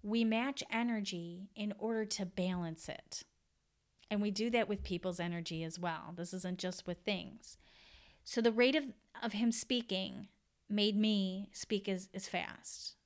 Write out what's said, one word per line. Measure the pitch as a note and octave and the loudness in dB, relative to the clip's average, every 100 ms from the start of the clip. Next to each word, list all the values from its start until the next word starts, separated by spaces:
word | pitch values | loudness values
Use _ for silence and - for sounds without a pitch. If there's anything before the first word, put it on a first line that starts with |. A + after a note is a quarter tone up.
We | G#3 A3+ | 2 4
match | A3+ A3 B3+ C#4 - | 4 4 2 -2 -2
energy | A3+ A#3+ A3+ G3 F3 E3+ F3 G3 - | 0 0 0 -2 -4 -6 -10 -12 -6
in | G#3 G#3 | -4 -2
order | G#3+ A3+ G#3+ | 0 0 0
to | - F#3 | -2 -2
balance | - F3+ F3+ E3+ D#3+ - | 0 0 0 -2 -4 -8
it. | - - - - _ _ _ _ _ _ _ - | -8 -10 -12 -12 _ _ _ _ _ _ _ -4
And | G#3 | 0
we | G#3 | 0
do | G3 A3+ | 0 2
that | A#3 A3 | 2 2
with | G3+ | -2
people's | - F3 F#3 E3+ | -2 -2 -2 -2
energy | F3 E3+ E3 D#3+ | -2 -2 -4 -4
as | D#3+ D#3+ | -4 -4
well. | F3 D#3+ - F3 | -4 -4 -8 -8
This | F3 | -6
isn't | F#3 F3+ F3+ | -4 -4 -2
just | F#3 F3+ - | -4 -4 -6
with | F3 | -4
things. | - F#3+ - - - - - - - - - - | -2 -2 -4 -10 -12 -12 -16 -20 -20 -20 -20 -16
So | - - | -2 4
the | A3+ | 4
rate | A3 B3 D4+ | 6 6 6
of, | C#4 - _ - | 0 -10 _ -6
of | A#3+ | -2
him | G#3 A#3 | 2 4
speaking | A3+ - B3 A#3 F#3+ F#3+ - G3 _ _ _ _ | 4 2 0 0 -2 -2 -6 -12 _ _ _ _
made | G#3 G#3 G#3 | 2 4 4
me | G#3+ G#3 F#3+ F#3 G3+ | 4 4 2 -2 -8
speak | - - G3 G3 | -8 -2 0 0
as, | F#3 F#3 | -2 -4
as | F#3+ - | -8 -4
fast. | F3 - - - - - - | -4 -4 -8 -12 -10 -10 -14